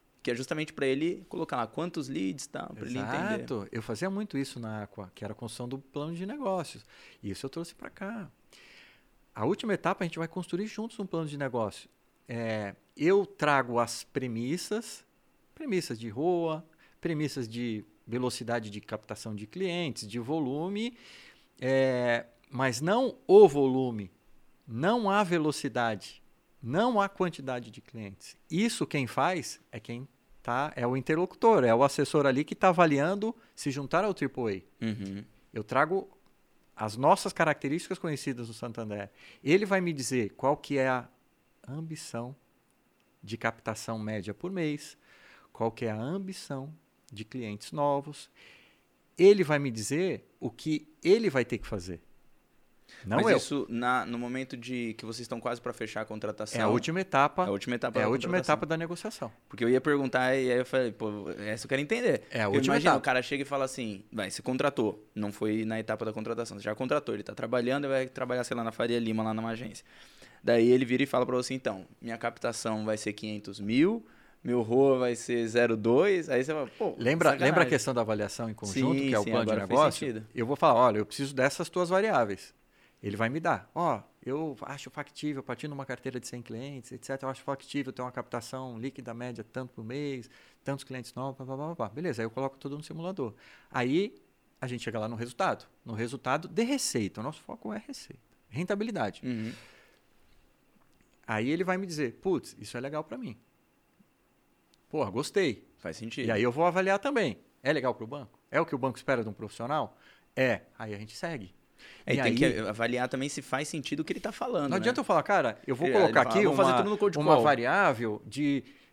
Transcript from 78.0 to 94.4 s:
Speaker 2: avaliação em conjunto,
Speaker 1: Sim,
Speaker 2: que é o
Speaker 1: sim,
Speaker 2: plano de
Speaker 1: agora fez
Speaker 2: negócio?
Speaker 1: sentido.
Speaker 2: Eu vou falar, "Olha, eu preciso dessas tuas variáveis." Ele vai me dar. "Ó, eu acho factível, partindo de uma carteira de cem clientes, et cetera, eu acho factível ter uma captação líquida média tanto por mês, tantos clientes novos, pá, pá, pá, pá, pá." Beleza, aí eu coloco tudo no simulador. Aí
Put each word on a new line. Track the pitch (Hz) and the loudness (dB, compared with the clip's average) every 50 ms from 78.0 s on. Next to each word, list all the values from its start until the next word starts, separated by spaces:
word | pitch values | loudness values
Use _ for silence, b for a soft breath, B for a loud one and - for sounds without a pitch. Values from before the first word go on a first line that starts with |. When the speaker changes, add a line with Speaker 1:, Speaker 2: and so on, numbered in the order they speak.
Speaker 2:
avaliação | 113 107 110 104 104 98 - - 120 113 | 0 0 0 0 0 -4 -4 -6 -6 -8
em | 107 | -6
conjunto, | - - 101 92 131 131 127 131 135 | -8 -8 -6 -2 0 2 2 2 2
Speaker 1:
Sim, | 139 135 | 2 2
Speaker 2:
que | 127 | 2
é | 107 | 2
o | 104 | 2
Speaker 1:
sim, | 113 | 2
Speaker 2:
plano | 110 120 113 | 2 2 2
de | 107 | 2
Speaker 1:
agora | 110 107 98 95 | 0 0 0 2
fez | 117 135 | 4 6
Speaker 2:
negócio? | 151 120 - - | 6 4 4 0
Speaker 1:
sentido. | 160 135 113 110 107 - - | -4 -4 -4 -6 -8 -10 -6
Speaker 2:
Eu | 127 117 | -4 -2
vou | 117 143 - | -2 0 4
falar, | - 156 127 | 4 6 8
"Olha, | 113 127 123 107 107 | 8 8 8 6 4
eu | 107 | 0
preciso | - - - 139 139 139 | -2 -4 -6 -6 -4 0
dessas | 131 127 139 139 - 170 - | 2 2 2 2 -2 -6 -4
tuas | - 180 180 170 | -2 -2 0 2
variáveis." | 185 190 208 220 175 139 117 101 98 92 - - - _ _ b b b b b b b - | 2 2 2 4 4 2 2 2 0 -6 -8 -16 -20 _ _ b b b b b b b -8
Ele | 101 101 101 | -6 -2 0
vai | 113 117 | -2 0
me | 131 165 | 0 0
dar. | 165 175 139 98 101 - _ | 0 0 0 0 -2 -8 _
"Ó, | 156 175 165 127 101 - - _ _ - | -2 0 0 0 -2 -4 -12 _ _ -8
eu | - 131 151 160 156 131 - | -6 -6 -4 -6 -6 -8 -10
acho | - - 139 139 - 131 | -12 -12 -12 -12 -14 -14
factível, | - 151 143 - _ - 151 151 147 135 131 | -12 -12 -12 -12 _ -8 -6 -6 -6 -6 -6
partindo | - 123 - - 151 | -8 -10 -8 -8 -10
de | 143 | -10
uma | 139 135 | -10 -8
carteira | - 127 - - 135 127 123 | -10 -10 -8 -8 -8 -8 -8
de | 120 - | -10 -10
cem | - 123 | -12 -12
clientes, | 113 - 113 113 127 143 143 131 113 - 120 | -12 -12 -10 -10 -10 -10 -12 -14 -14 -14 -16
et | 117 - | -16 -8
cetera, | - 135 135 - 131 | -8 -8 -6 -4 -6
eu | |
acho | 131 - - | -8 -6 -6
factível | - 135 135 - - - 143 135 131 | -6 -8 -8 -8 -8 -6 -6 -6 -6
ter | - - | -6 -8
uma | 127 123 - | -8 -8 -6
captação | 131 120 - - 120 113 - - 131 131 131 120 110 | -8 -8 -6 -8 -8 -8 -8 -10 -10 -10 -10 -10 -8
líquida | 117 139 - - 120 107 113 | -8 -8 -10 -10 -12 -12 -10
média | 117 123 123 120 113 104 | -8 -8 -10 -8 -10 -12
tanto | - - 127 131 123 - | -10 -10 -10 -10 -10 -12
por | - 110 | -14 -12
mês, | 110 127 143 147 143 139 127 113 b b b b b b b _ | -8 -8 -6 -6 -6 -6 -8 -10 b b b b b b b _
tantos | - 139 135 - | -8 -6 -6 -8
clientes | - 131 131 120 - - | -10 -12 -12 -12 -12 -10
novos, | 127 131 135 127 - | -8 -8 -8 -8 -10
pá, | 131 | -10
pá, | 127 135 135 | -10 -8 -8
pá, | 147 160 | -8 -8
pá, | 170 | -6
pá." | - 117 101 104 | -6 -6 -6 -6
Beleza, | 139 175 175 127 113 | -6 -4 -4 -2 -2
aí | 113 | -4
eu | 117 | -4
coloco | 110 131 135 135 135 - | -4 -4 -4 -4 -4 -6
tudo | - 143 139 147 | -10 -10 -8 -8
no | 151 | -10
simulador. | - 160 160 165 180 196 180 135 110 107 B B B B B B B | -12 -12 -8 -8 -8 -6 -6 -6 -6 -8 B B B B B B B
Aí | - 127 123 127 139 170 202 - - - - _ _ _ | -2 -2 0 2 2 2 2 0 -4 -12 -20 _ _ _